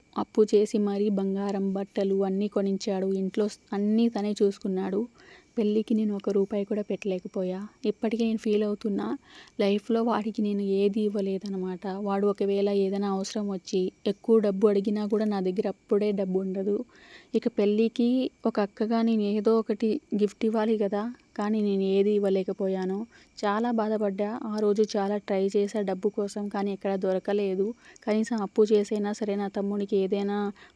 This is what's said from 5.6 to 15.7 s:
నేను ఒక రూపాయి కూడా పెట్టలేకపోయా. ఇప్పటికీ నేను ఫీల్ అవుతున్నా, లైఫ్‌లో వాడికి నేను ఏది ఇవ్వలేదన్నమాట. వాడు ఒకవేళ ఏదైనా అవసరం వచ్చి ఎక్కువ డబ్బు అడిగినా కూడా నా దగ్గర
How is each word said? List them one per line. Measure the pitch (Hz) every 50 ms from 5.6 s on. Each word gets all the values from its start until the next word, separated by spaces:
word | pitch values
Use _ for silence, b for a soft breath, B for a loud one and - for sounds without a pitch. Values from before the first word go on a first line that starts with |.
| 214 208 208 220 214 - -
నేను | 214 220 214 208
ఒక | 196 - 202
రూపాయి | 202 202 196 - 226 202 202
కూడా | - 214 208
పెట్టలేకపోయా. | 208 - 202 180 - 202 185 180 - 208 - 202 185 185 185 190 208 214 - _ -
ఇప్పటికీ | 214 208 - - 220 233 220 226
నేను | 226 220 220
ఫీల్ | - 220 208 208 214
అవుతున్నా, | 208 208 - - 214 196 202 202 220 262 - B B B B B B B -
లైఫ్‌లో | 202 196 202 208 - - 226 226
వాడికి | 226 240 220 208 202 226 202 -
నేను | 208 208 208 202 202 196 196
ఏది | 196 202 208 202 214
ఇవ్వలేదన్నమాట. | 214 208 202 208 196 196 190 190 208 202 196 190 185 185 185 180 - 196 185 196
వాడు | 208 202 196 196 202
ఒకవేళ | 202 196 - 202 196 196 196 202 202 202 196
ఏదైనా | 196 190 196 196 202 202
అవసరం | 196 190 196 - - 220 208 202
వచ్చి | 190 185 - - - 190 185 185 - _ -
ఎక్కువ | 208 196 _ - - 226 226
డబ్బు | 214 208 196 190 220 214
అడిగినా | 202 202 196 220 208 214 208
కూడా | 202 220 208 214
నా | 214 208 196
దగ్గర | 185 185 185 208 214 202